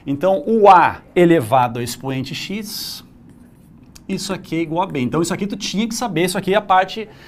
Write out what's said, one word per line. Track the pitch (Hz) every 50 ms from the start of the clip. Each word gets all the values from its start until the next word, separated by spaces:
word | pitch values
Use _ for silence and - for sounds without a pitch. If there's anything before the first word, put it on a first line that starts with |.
| -
Então, | 143 139 143 170 185 190 196 -
o | 214 226 226 202 202
A | 190 175 151 120 92 - - - -
elevado | 180 180 170 165 160 120 107 135 131 123 120 113 123
ao | 120
expoente | 117 - - - 135 135 131 127 - 156
X, | - - - 190 220 208 208 - - - - - - - - - - - - - - - - - _ - - - - - - - - - -
isso | 196 180 - - 190
aqui | 180 180 - 160 165
é |
igual | 165 156 160 170 190
a |
B. | 180 151 143
Então, | 123 120 - 156
isso | 170 - 185
aqui | - 196 202
tu | -
tinha | - - - - 185 226 226
que | 233
saber, | - 254 233 175 156 175
isso | 175 185 202
aqui | - 190 190
é | 214
a |
parte, | 208 - 185 185 190 190 - 220 214 - - - -